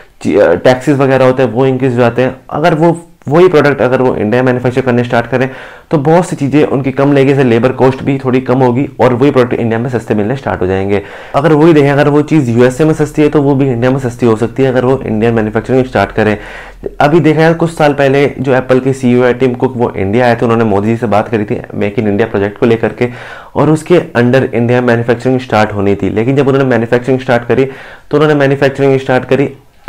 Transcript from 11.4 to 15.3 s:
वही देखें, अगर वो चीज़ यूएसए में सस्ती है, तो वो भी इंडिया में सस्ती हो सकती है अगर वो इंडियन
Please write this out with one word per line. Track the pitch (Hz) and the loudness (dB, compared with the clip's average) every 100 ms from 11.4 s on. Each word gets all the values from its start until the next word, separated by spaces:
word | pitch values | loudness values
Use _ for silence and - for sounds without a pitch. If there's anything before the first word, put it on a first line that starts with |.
| 156 | 2
वही | 147 165 | 4 4
देखें, | 151 139 | 4 4
अगर | 139 147 | 2 2
वो | 147 | 2
चीज़ | 147 156 123 | 2 0 0
यूएसए | 113 127 127 156 | 2 2 2 0
में | |
सस्ती | 156 147 156 | 0 -2 0
है, | 147 | 2
तो | 151 | 2
वो | 139 135 | 0 0
भी | 139 | 0
इंडिया | 117 127 | 0 0
में | 135 | 0
सस्ती | 123 120 120 | -4 -2 0
हो | 110 | 2
सकती | 117 120 | -2 0
है | 135 | 0
अगर | 123 123 | 0 0
वो | 135 - | 0 -2
इंडियन | 110 113 | -2 0